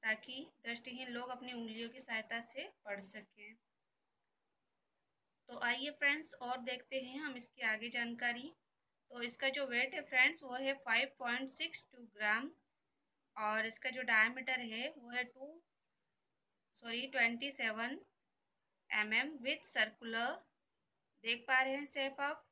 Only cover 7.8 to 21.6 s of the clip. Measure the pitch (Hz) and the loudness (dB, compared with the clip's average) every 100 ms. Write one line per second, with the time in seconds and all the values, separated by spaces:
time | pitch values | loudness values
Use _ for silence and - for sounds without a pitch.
7.8 | 233 240 233 233 247 240 277 - _ _ | -2 -4 -4 -2 -2 -2 -6 -14 _ _
8.8 | _ _ _ 240 233 233 269 269 269 240 | _ _ _ -6 -6 0 0 2 2 2
9.8 | 247 302 277 254 262 320 269 247 269 269 | 2 0 2 6 6 6 -6 -2 0 0
10.8 | - 226 269 - 247 240 269 - 330 - | 2 4 2 -2 -2 0 -2 -4 -6 -6
11.8 | - 254 226 208 214 220 277 - _ _ | -14 -20 -20 -2 2 2 0 -10 _ _
12.8 | _ _ _ _ _ - 214 214 220 220 | _ _ _ _ _ -2 0 2 0 -2
13.8 | 262 247 247 226 220 254 240 254 240 220 | -6 -4 4 6 6 4 -2 -2 -2 -4
14.8 | 269 320 233 240 247 262 269 330 _ _ | -4 -6 -6 -4 -4 -6 -12 -14 _ _
15.8 | _ _ _ _ _ _ _ _ _ - | _ _ _ _ _ _ _ _ _ -14
16.8 | 233 233 262 262 233 233 269 269 233 214 | -4 -2 0 4 4 4 -4 0 0 0
17.8 | 233 302 - _ _ _ _ _ _ _ | -2 -4 -12 _ _ _ _ _ _ _
18.8 | _ 214 214 220 269 302 240 302 - - | _ 2 4 4 2 0 -2 -2 -2 2
19.8 | 220 - 233 226 240 320 - _ _ _ | 2 0 -4 0 0 -2 -10 _ _ _
20.8 | _ _ _ _ 226 233 233 262 | _ _ _ _ -2 -2 4 4